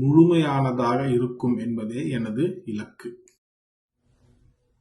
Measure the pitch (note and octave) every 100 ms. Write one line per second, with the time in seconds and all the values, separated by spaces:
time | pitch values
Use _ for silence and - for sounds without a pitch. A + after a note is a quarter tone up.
0 | C3+ D#3 E3+ E3 D3+ C3+ C3+ B2 A#2+ B2+
1 | C#3 A#2+ B2 - B2 A2+ A2+ A2+ G#2+ A#2+
2 | D#3+ B2 A2 G#2+ A#2+ B2 - G#2 G#2+ -
3 | - - _ _ _ _ _ _ _ _
4 | _ _ _ _ _ _ _ _